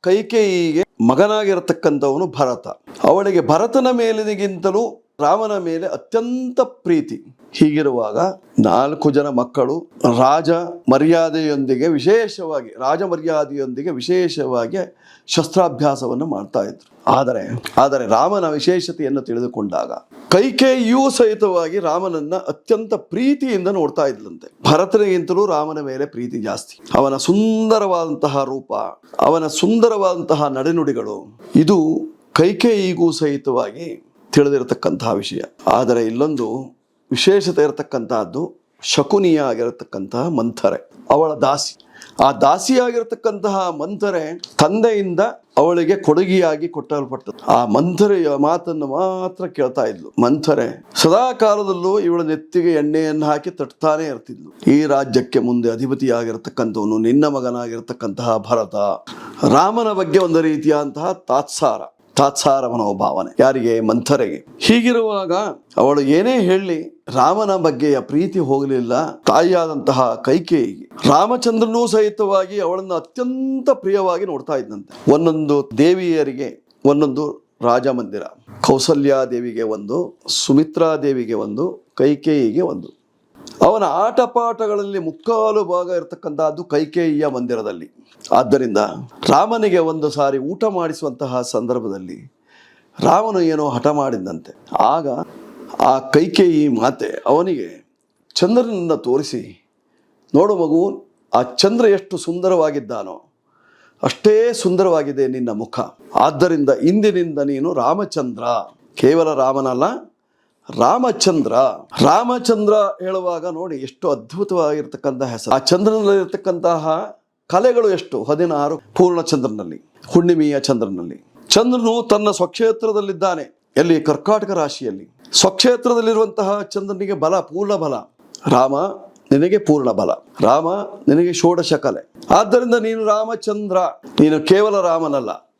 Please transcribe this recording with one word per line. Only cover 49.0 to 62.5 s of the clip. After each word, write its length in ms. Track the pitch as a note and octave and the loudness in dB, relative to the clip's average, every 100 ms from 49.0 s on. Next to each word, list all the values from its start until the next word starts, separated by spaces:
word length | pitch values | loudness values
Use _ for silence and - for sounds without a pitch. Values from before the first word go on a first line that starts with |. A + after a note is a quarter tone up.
| F#3+ F#3 F#3 F#3 F3+ | -2 -4 -8 -8 -10
ಕೇಳ್ತಾ 380 | F3+ B2+ B2+ | -2 -2 0
ಇದ್ಲು. 380 | A2+ F#2+ D#2+ - | -4 -4 -10 0
ಮಂಥರೆ 640 | A#2+ D3 D3+ D3 A#2 - - | 0 2 0 0 0 -6 -12
ಸದಾ 380 | - D#3+ F#3+ B3+ | 0 4 4 2
ಕಾಲದಲ್ಲೂ 680 | B3 A3 G#3 G3 F#3 F#3 G3+ | 2 2 2 -2 -2 -2 0
ಇವಳ 240 | F3 E3+ | 0 0
ನೆತ್ತಿಗೆ 500 | D#3+ D#3 D#3 F3+ F3 | -2 -4 -2 0 2
ಎಣ್ಣೆಯನ್ನು 540 | D#3+ D3 D#3 D#3+ D#3 D3+ | 0 0 0 0 -2 0
ಹಾಕಿ 240 | D3+ F3+ | 0 -4
ತಟ್ತಾನೆ 540 | - C3+ _ D#3 D#3 | -10 -12 _ 0 0
ಇರ್ತಿದ್ಲು. 680 | D#3+ A#2+ - A#2+ D#2 - - | -4 -8 -12 -20 -20 -4 2
"ಈ 140 | C#3+ | 4
ರಾಜ್ಯಕ್ಕೆ 540 | D3+ C#3 C3+ B2+ B2 B2+ | 4 0 2 0 2 0
ಮುಂದೆ 320 | A#2+ A#2+ A#2 | 0 0 0
ಅಧಿಪತಿಯಾಗಿರತಕ್ಕಂಥವನು 1300 | A2+ C3 B2+ C3 A#2 A2+ A2+ - - A2+ A2 G#2 A2 | -2 -4 -2 0 0 -2 -8 -10 -4 -4 -2 -2 0
ನಿನ್ನ 260 | A2+ C3+ | 2 2
ಮಗನಾಗಿರತಕ್ಕಂತಹ 1120 | D3+ C#3 B2 A#2+ A#2+ A2+ - B2+ A2+ G2 A#2+ A2 | 2 0 -4 -6 -8 -10 -12 -10 -8 -6 -2 -2
ಭರತ." 380 | G2 A#2 G2+ G2+ G2+ - - - - - | 0 -2 -2 -2 -2 -2 -8 -18 -18 -2
ರಾಮನ 480 | - C3+ F#3 A3+ A3 | 4 4 4 2 -2
ಬಗ್ಗೆ 260 | G3 F3 F#3 | -2 -2 -2
ಒಂದು 220 | F3+ E3 | 0 2
ರೀತಿಯಾದಂತಹ 720 | D#3+ D3+ D#3 D3 C#3+ D3 E3+ | 0 0 0 0 -2 -6 -6
ತಾತ್ಸಾರ, 680 | F#3 - C3 C#3+ - C#3+ A2 C#2 _ _ - | -6 -2 -2 -2 -2 -2 -2 -10 _ _ 0
ತಾತ್ಸಾರ 500 | C#3 - D3+ | 0 2 0